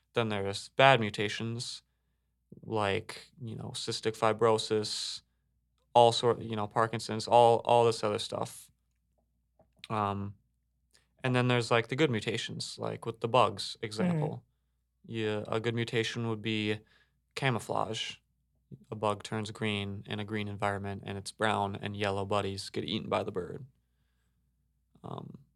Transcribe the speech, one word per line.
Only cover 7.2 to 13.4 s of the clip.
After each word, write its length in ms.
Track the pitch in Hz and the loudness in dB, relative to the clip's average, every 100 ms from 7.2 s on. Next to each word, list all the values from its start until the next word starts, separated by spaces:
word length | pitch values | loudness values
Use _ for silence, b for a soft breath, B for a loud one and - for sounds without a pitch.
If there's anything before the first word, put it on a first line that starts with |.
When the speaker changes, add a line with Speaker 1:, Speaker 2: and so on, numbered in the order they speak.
| 101 | 4
Speaker 1:
all, 300 | 120 117 117 | 8 8 6
all 200 | - 120 | 6 6
this 180 | 117 113 | 6 4
other 160 | 107 104 | 0 -2
stuff. 520 | - - - - - _ _ _ _ _ _ _ _ _ _ _ - | -4 -6 -6 -10 -20 _ _ _ _ _ _ _ _ _ _ _ -6
Um, 460 | 110 101 101 101 - _ _ _ _ _ _ _ _ | -2 -2 -2 -6 -10 _ _ _ _ _ _ _ _
and 140 | 127 127 | 0 2
then 100 | 123 | 4
there's, 240 | 123 117 | 2 4
like, 160 | 117 113 | 2 2
the 60 | 123 | 2
good 140 | 120 | 2
mutations, 680 | 110 110 101 - 117 - - | 2 -2 -4 -4 -8 -10 -8
like 260 | 110 110 113 | -8 -6 -8
with 140 | - | -6
the 80 | 117 | 2
bugs 460 | 127 | 4